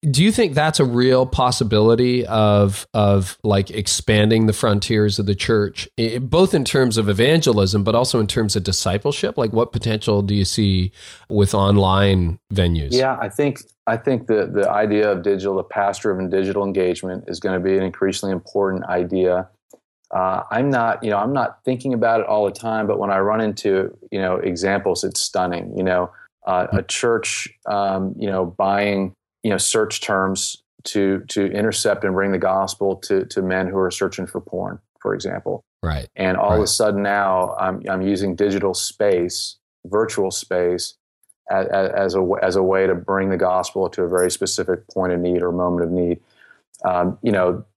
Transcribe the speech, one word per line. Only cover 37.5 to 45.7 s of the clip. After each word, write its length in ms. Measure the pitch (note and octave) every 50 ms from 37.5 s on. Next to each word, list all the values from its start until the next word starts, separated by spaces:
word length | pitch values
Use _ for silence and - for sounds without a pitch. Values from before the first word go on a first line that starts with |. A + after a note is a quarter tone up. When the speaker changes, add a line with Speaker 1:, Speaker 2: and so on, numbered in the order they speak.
| - -
Speaker 2:
I'm, 240 | G2 F#2+ F#2+ - - G2+
I'm 140 | F#2+ F#2 F#2
using 340 | G2 G2+ F2+ G2+ G2 F2+
digital 380 | F2 G#2 G2+ G2 G2 G2 G2 F#2
space, 840 | - - - - _ G#2+ G#2 F#2+ F2+ F2 F2+ - - - - - _ _ _ _ _ _
virtual 440 | F2 F#2+ G#2 A2+ A2 - - G2 F#2+
space, 640 | F#2 - - _ F#2 F2+ F2+ F2 F2+ F2 - - - _ _ _ _ _ _ _ _ _ _ -
a-, 40 | F#2+ F#2+ F#2+
a-, 340 | - - G2 F#2+ F#2+ - G2
as 140 | G2 F#2+ E2+
a 40 | G2
w-, 200 | F#2 F2 F#2+ - -
as 120 | F#2+ F2+
a 60 | G2 F#2
way 240 | F#2 F#2+ F#2+ F#2+
to 80 | F#2+ F#2
bring 360 | F2 F2 - G2 G2 F#2+ G2
the 80 | F#2+ F2
gospel 500 | F#2 F2+ F#2 F#2 F2 - - G2 F#2+ E2+
to 140 | - - F#2
a 60 | E2+
very 200 | F2+ F#2 F2+ F#2
specific 560 | F2+ - F#2+ - - - F2+ - F2+ E2+ - _
point 260 | - F#2+ F#2 F2+ F2+
of 60 | F2
need 200 | F2 F2+ F2+ F2
or 120 | F2 F2 F2
moment 340 | F2 F2+ F2+